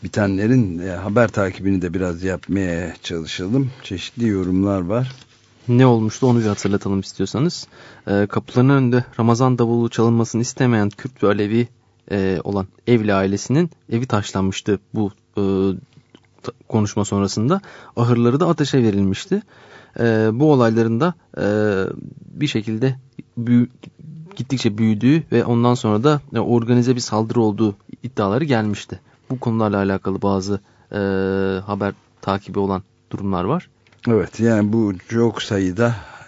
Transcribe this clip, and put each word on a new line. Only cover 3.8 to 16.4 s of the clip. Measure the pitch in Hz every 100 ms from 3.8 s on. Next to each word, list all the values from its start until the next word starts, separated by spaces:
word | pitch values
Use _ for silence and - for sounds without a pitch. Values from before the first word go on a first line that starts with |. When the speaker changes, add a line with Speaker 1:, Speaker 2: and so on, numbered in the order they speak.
Speaker 1:
Çeşitli | - 92 - - 117
yorumlar | 98 92 92 98 98
var. | 87 113 127 - - _ _ _ -
Speaker 2:
Ne | 120 131
olmuştu | 117 110 - 131
onu | 120
bir | 110
hatırlatalım | 101 101 98 - 98
istiyorsanız. | 95 - 95 - 160 - - - - - -
E, | 101 101
kapılarının | - - - 127 139
önünde | 127 123 123 -
Ramazan | 113 117 131 123
davulu | 117 120 117
çalınmasını | - 113 117 113 110
istemeyen | 117 - 127 117 101
Kürt | - 127 -
ve | 101
Alevi, | 101 104 113 120 _ _ _ -
e, | 101 95 92
olan | - 101 95 _ -
Evli | 120 104
ailesinin | 98 98 101 - 135 175 - _
evi | 117 127
taşlanmıştı | 107 104 98 95 95 - 98 _
bu, | 113 104 - _ -
e, | 98 98 98 92 - _ _ _ _ _